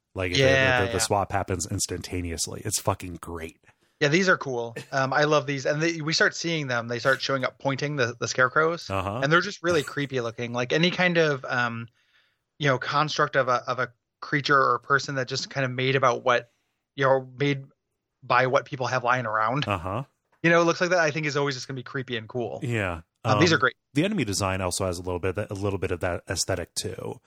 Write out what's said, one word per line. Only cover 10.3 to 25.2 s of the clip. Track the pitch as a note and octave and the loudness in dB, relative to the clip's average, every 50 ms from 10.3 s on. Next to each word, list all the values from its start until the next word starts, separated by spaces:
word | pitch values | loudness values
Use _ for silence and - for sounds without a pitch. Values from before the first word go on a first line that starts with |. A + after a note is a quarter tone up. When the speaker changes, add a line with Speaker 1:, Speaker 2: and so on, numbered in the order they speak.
| A2+ - A#2+ A#2 | -6 -6 -8 -4
Speaker 2:
Like, | A#2+ A#2+ B2 B2 | -2 -4 -2 0
any | D#3 D#3 E3+ F3+ | 2 2 2 2
kind | E3 - F3+ F3+ F3 | 2 2 0 2 4
of, | E3 D#3+ D3+ C#3+ C3+ C3 B2+ | 4 2 2 2 -2 -4 -4
um, | C3+ B2 A#2+ A#2+ A#2 A2+ A#2 A#2 _ _ _ _ _ _ _ _ _ _ _ _ _ - | -2 0 0 -2 -2 -6 -10 -12 _ _ _ _ _ _ _ _ _ _ _ _ _ -2
you | D3 C#3+ | 0 2
know, | C3 | 2
construct | B2 - - C#3+ C#3+ D3+ D3 - - D3+ C#3+ - | 0 0 -2 0 0 0 0 2 0 0 2 2
of | C#3+ B2+ B2 | 0 2 2
a, | B2 A#2+ - - | 2 0 0 -2
of | B2 A#2+ | -4 -4
a | B2+ A#2+ _ _ _ _ _ - | -4 -6 _ _ _ _ _ -14
creature | - - - D3 C3+ - D3 C3+ | -8 -2 -2 0 2 4 6 6
or | C3+ B2+ B2 | 6 4 2
a | A#2 | 0
person | - - C#3+ C3+ - - C#3+ | 0 2 0 0 0 0 -4
that | C3+ B2+ A#2+ | -4 -4 -2
just | C3+ B2+ - - | -4 -6 -6 -6
kind | - C#3 C3+ | -4 -2 -2
of | B2+ | -2
made | B2+ B2+ B2+ C3 C3 | -2 -2 0 2 2
about | C3+ C3 B2+ A#2+ A#2+ A#2 | 4 4 4 4 4 2
what, | B2+ A#2+ A#2+ B2+ _ _ _ _ _ _ _ _ _ - | 2 2 2 2 _ _ _ _ _ _ _ _ _ -4
you | C#3+ C#3 | 0 4
know, | C3 C3+ C3+ C3 C3 B2+ B2 | 4 4 4 2 -4 -4 -2
made | C#3+ C#3+ C#3+ C3+ C3+ C#3 _ _ _ _ _ _ _ _ _ _ | 0 0 0 -2 -4 -14 _ _ _ _ _ _ _ _ _ _
by | - A#2+ B2+ B2 C3 | -2 2 4 4 4
what | C3 B2 C3+ C3 | 4 4 2 0
people | - D3 B2+ B2+ | 0 -8 -6 -4
have | A#2+ B2 B2+ A#2+ | -2 -2 -2 0
lying | A#2+ B2 B2+ B2 | 0 0 0 0
around. | A2 G#2+ A2 A2 A2 B2 D3 C#3+ | -2 0 0 0 0 0 0 0
Speaker 1:
Uh-huh. | - G2+ F2+ D#2+ F#2 F#2+ A#2+ C3+ _ _ _ _ _ _ _ | -2 -2 -4 -4 -6 -6 -6 -8 _ _ _ _ _ _ _
Speaker 2:
You | - E3 | 2 4
know, | E3+ E3+ | 4 4
it | E3+ | 4
looks | E3+ E3 - | 4 2 0
like | F#3 F3 | 0 0
that, | F3+ F3+ | 2 2
I | E3 D3+ | 2 2
think, | C3+ D#3+ D#3 | 0 -2 -4
is | D3+ C3 | -2 -2
always | D3 C#3+ C#3+ C3+ | 0 0 -2 -2
just | B2+ - - | -6 -8 -10
gonna | C3+ | -10
be | C3 | -10
creepy | A#2+ - - C3+ B2 - B2 | -10 -10 -8 -8 -6 -6 -6
and | A2+ A2 A2 | -8 -6 -6
cool. | - B2+ A#2 G2 C2+ - | -6 -6 -6 -6 -6 -6
Speaker 1:
Yeah. | - A#2 A#2+ A2+ G2+ F#2 E2+ E2 - _ _ _ - | -4 -2 -2 0 0 -2 -4 -6 -10 _ _ _ 0
Speaker 2:
Um, | A2+ A2 G#2 | 2 4 4
these | E3 F3+ | 6 4
are | D#3+ | 4
Speaker 1:
Um, | C#3 | 4
Speaker 2:
great. | C3 B2 - _ _ _ - | 2 0 -2 _ _ _ -2
Speaker 1:
the | C#3 D#3+ | 0 0
enemy | G3+ A3 F#3+ B2 | 0 0 0 0
design | G2+ G2 - G#2 F#2+ F#2+ F#2+ | 0 0 0 0 0 0 0
also | F#2+ F2+ - - G2 | -2 -2 -2 -2 -2
has | F#2 F2 F2 | -2 -2 -4
a | |
little | F2+ F2+ F2+ F2 | -4 -6 -4 -2